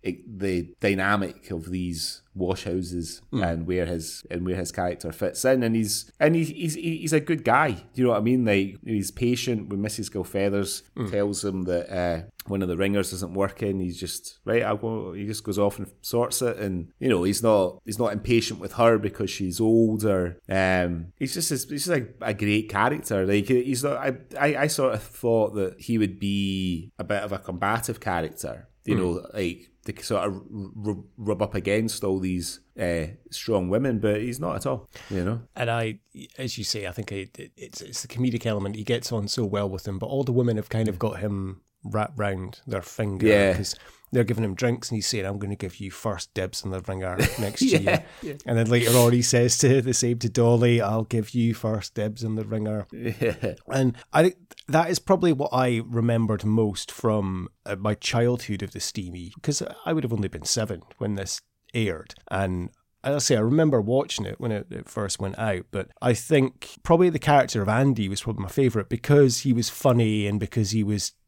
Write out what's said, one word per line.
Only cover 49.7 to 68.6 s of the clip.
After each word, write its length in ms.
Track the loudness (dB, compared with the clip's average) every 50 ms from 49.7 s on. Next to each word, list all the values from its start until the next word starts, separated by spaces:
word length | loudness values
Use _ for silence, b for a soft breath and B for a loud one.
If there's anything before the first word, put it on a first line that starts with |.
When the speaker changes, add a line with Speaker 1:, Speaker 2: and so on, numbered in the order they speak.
| 6 6
Speaker 2:
the 100 | 4 2 0
same 240 | 0 2 0 0 0
to 80 | -2 -2
Dolly, 520 | 2 4 6 6 6 6 6 6 6 4
"I'll 220 | 4 2 0 0
give 280 | -2 0 0 -2 -2 0 0
you 200 | 2 2 2 2
first 400 | 0 -2 -2 -2 -2 -4 -6 _
dibs 280 | -4 -4 -4 -4 -4
in 140 | -4 -4 -2
the 80 | -4 -4
ringer." 420 | -4 -4 -4 -2 -2 -4 -4 -6 _
Speaker 1:
Yeah. 600 | -12 -8 -6 -6 -4 0 -2 -2 -2 -2 -4 -6 -6 -6 _ -4
Speaker 2:
And 280 | 0 2 2 2 0 B B B
I 100 | 2 4
think 140 | 4 4 2 _ -20 _ -20 -18 _ 0
that 220 | 2 2 2 2
is 100 | 0 -4
probably 320 | 2 2 2 4 6 2
what 160 | 4 2 0 0
I 280 | 2 2 2 4 2 0 -2
remembered 600 | -2 -2 2 2 4 4 2 2 2 0 0 2
most 480 | 2 4 4 2 2 0 -4 -8 -10
from, 560 | -12 -2 0 2 2 2 0 -2 -4 -6 -8 -10 _ _ _
uh, 80 | -8 -8
my 200 | -2 -2 -2 -2
childhood 680 | -2 -4 -2 0 2 2 2 2 0 -4 -6 -6 -6
of 80 | -6 -8
the 80 | -8 -8
Steamy, 520 | -8 -6 -6 -8 -8 -8 -10 -10 -12 -12 -16 -8
'cause 180 | -4 -4 -2 -2 -4 -6 -10 -8 -4
I 80 | -2
would 120 | -2 0 0
have 80 | -2
only 160 | -2 -2 -2 -4
been 160 | -4 -6 -4
seven 380 | -2 -2 -2 -2 -4 -6 -10 -10 _ -10 _
when 180 | -4 -4 -4
this 240 | -4 -6 -8 -8 -10 _ _ _ _ _ _ -2
aired. 400 | -2 0 0 -2 -4 -10 -18 -20 -20 -12 -4
And 400 | -2 0 0 0 -2 -4 -6 -8 _ _ _ _ _ _
as 120 | -4 -2 0
I 20 | 0
say, 180 | 2 2 4
I 40 | 4
remember 400 | 4 4 4 4 4 4 4 2
watching 440 | 2 2 2 2 0 0 -4 -6 -4
it 120 | -6 -6 -6
when 140 | -4 -4
it, 160 | -4 -4 -6 -8
it 180 | -12 -12 -12 -8
first 300 | -6 -6 -4 -4 -4 -4
went 180 | -4 -6 -4
out, 280 | -4 -2 -2 -2 -2 -6 _
but 160 | -6 -6 -6 -6 _ _
I 140 | 0 0 0
think 600 | 0 2 2 4 4 4 2 -2 _ -18 -18 -18 -12 _
probably 260 | 4 6 6 6 4
the 80 | 4 2
character 420 | 2 6 6 6 6 4 0 0
of 80 | 0 2
Andy 400 | 2 4 4 4 2 2 0 -2
was 140 | -2 -4
probably 220 | -4 -6 -4 -4 -6
my 60 | -4
favourite 380 | 0 2